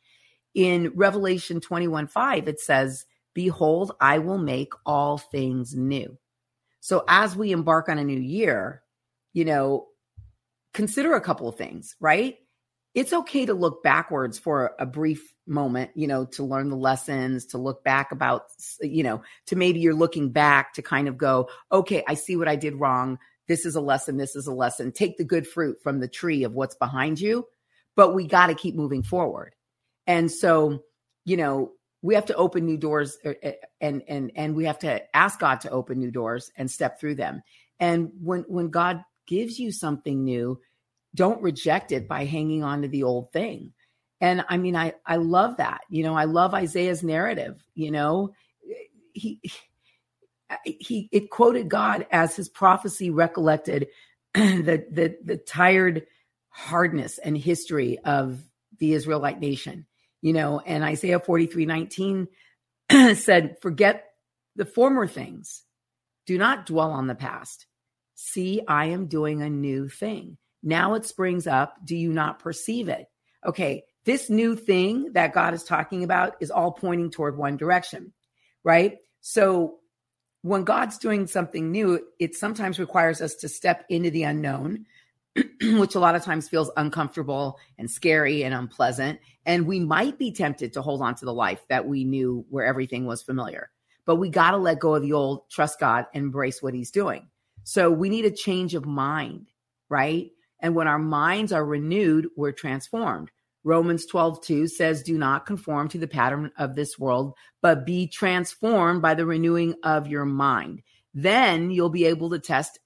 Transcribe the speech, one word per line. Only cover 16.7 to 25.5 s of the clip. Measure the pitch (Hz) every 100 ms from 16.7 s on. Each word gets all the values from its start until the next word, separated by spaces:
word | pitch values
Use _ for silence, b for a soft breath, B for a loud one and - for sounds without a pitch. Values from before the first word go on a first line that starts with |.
lessons, | 135 131 135 - 139 131 127 -
to | 123
look | 131 131
back | - 135 139
about, | 135 127 123 - _ - -
you | 151 156
know, | 135 110 B B -
to |
maybe | 180 180 165
you're | 165
looking | 156 165 165 139
back | 123 147 143 139
to | -
kind | - 139 143
of | 127
go, | 139 131 127 B _
"Okay, | 190 185 185 -
I |
see | 151 -
what | 175 160
I | 147
did | 151
wrong. | 143 143 127 131 131 b b -
This | 165
is | 170 156
a |
lesson. | 143 135 - 135
This | 139
is | 143 139
a |
lesson." | 127 120 - 123
Take | - 196 -
the |
good | 160 170
fruit | -